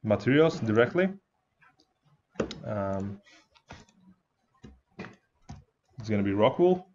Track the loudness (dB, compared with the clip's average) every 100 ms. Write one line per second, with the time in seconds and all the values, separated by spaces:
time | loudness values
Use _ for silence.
0 | 0 0 2 4 4 2 0 2 2 2
1 | -2 -4 _ _ _ _ _ _ _ _
2 | _ _ _ -8 -8 -8 -8 -6 -4 -4
3 | -6 -10 _ -20 _ _ _ -20 -20 _
4 | _ _ _ _ _ _ -20 -20 _ -18
5 | -18 -18 _ _ -20 -20 _ _ _ -14
6 | -4 0 0 2 2 4 2 2 -4